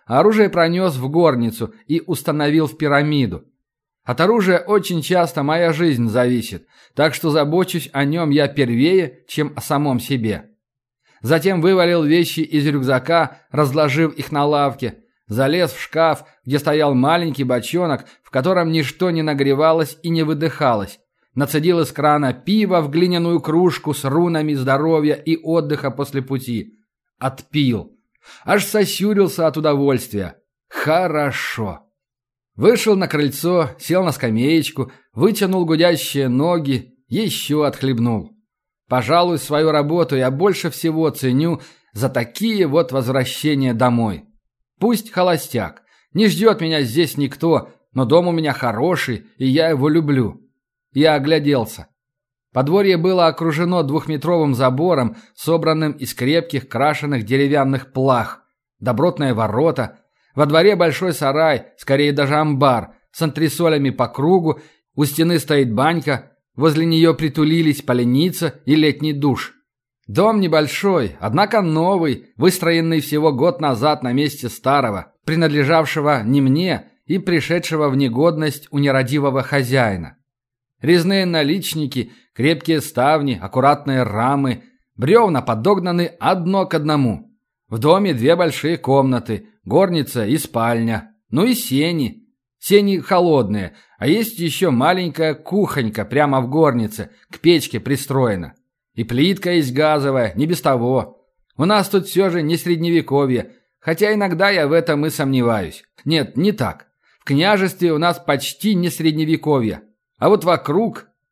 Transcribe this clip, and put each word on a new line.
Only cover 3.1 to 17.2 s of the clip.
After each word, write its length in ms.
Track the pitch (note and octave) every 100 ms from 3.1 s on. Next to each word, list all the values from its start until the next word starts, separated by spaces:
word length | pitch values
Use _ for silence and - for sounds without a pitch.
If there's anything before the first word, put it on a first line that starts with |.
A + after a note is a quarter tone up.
| D3 A#2 E2+ - _ _ _ _ _
От 160 | - B2
оружия 380 | F3+ A#3 F#3 F3
очень 440 | F3+ G#3 G3+ E3+
часто 400 | C#3 F3+ E3+ -
моя 300 | C#3+ D#3+ E3+
жизнь 360 | D3+ E3+ A#2+ A#2
зависит, 600 | A#2+ B2 B2 A2 F#2+ - _ _
так 200 | - D#3
что 160 | C3 E3
забочусь 600 | D3+ D3 E3+ F#3 F3 C3
о 120 | C3+
нём 260 | C#3+ E3 D#3+
я 160 | C#3+ C#3+
первее, 800 | D3 B2 A#2 D3+ F#3+ D3+ - -
чем 260 | - D3+ D3
о 40 |
самом 380 | - C#3+ D3 A#2+
себе. 520 | - C3+ A2 - - _ _ _ _ _ _ _
Затем 380 | A2+ D#3+ F3+ F3+
вывалил 440 | E3+ F#3+ E3+ E3+
вещи 360 | D3 E3+ E3+ D#3+
из 240 | D#3 D3+ D3
рюкзака, 720 | C#3+ C3 B2+ B2+ E3+ D3 - _
разложив 640 | D3 C#3+ D3 D3+ C#3+ D#3+
их 160 | D3 -
на 160 | D3 C#3+
лавке, 520 | D3 C#3 A#2 A#2 - _ _ -
залез 460 | A2 C3+ F3 E3+
в 80 | -
шкаф, 440 | - D#3 D#3+ D3 - _
где 140 | B2 C#3+
стоял 340 | D3+ D3+ D3
маленький 480 | B2+ C#3 F3